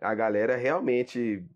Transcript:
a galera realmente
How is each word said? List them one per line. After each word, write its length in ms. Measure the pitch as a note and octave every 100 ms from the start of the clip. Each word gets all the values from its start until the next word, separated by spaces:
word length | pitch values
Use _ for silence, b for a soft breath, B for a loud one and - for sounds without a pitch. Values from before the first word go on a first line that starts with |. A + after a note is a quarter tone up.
a 140 | G2+
galera 420 | G#2+ A2+ G#2 A#2 B2
realmente 880 | C3 D#3+ - B2 B2 B2 A#2 G2+ F2